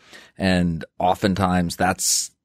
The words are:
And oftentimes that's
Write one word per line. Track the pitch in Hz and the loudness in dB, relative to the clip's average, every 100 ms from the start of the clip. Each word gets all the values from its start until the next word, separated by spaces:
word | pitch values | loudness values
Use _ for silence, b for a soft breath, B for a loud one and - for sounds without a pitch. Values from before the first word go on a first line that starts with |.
| B B B - | B B B -4
And | 95 92 87 82 - - | 0 2 2 -2 -8 -2
oftentimes | 90 95 101 92 92 90 87 - | 0 2 0 0 2 2 0 0
that's | 90 95 - - - _ | -2 0 -2 -2 -4 _